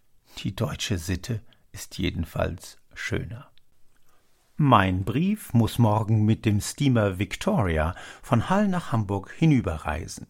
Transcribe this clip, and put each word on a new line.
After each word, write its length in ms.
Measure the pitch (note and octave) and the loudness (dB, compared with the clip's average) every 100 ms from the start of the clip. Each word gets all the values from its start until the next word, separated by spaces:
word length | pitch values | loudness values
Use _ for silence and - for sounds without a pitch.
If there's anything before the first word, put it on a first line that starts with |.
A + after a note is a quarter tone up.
| _ _ _ - | _ _ _ -10
Die 160 | - G2 | -8 -4
deutsche 440 | A2+ - - F#2 | -6 -4 -4 -4
Sitte 420 | - F2+ - A2+ - _ _ | -4 -6 -4 -8 -8 _ _
ist 260 | - - - | -16 -14 -6
jedenfalls 800 | - - E2+ - E2+ F2+ - - _ - | -4 -4 -6 -4 -4 -4 -14 -20 _ -12
schöner. 560 | - F#2+ E2 A2+ - - - _ - _ - - _ _ _ - | -6 -6 -6 -12 -18 -20 -20 _ -20 _ -20 -20 _ _ _ 0
Mein 480 | D3 A#2 F#2+ F#2 G2 | 6 6 6 0 -2
Brief 500 | G#2+ F#3 G#3 - A#2+ | -2 0 -2 0 2
muss 240 | A2 - | 2 4
morgen 460 | A#2 G#2+ G#2 A2 G#2+ | 2 2 2 2 4
mit 200 | A2 A2+ | 2 2
dem 160 | G#2 | 0
Steamer 580 | - - C#3+ A#2+ G#2 F#2 | -2 -2 2 2 2 0
Victoria 760 | G2+ - - G3 G2 D#2 D#2 - - - | -4 -4 -2 0 2 2 0 -4 -12 -14
von 280 | - A#2 - | 0 0 2
Hall 180 | F#3+ G#3 | 2 2
nach 240 | F3+ - | 0 -2
Hamburg 400 | A#2 G2+ G2+ F#2+ | -2 -2 -4 -6
hinüberreisen. 920 | - E3 C#3 F#2 D#2+ - D2+ G1+ - - | 2 4 4 2 -4 -4 -6 -6 -12 -16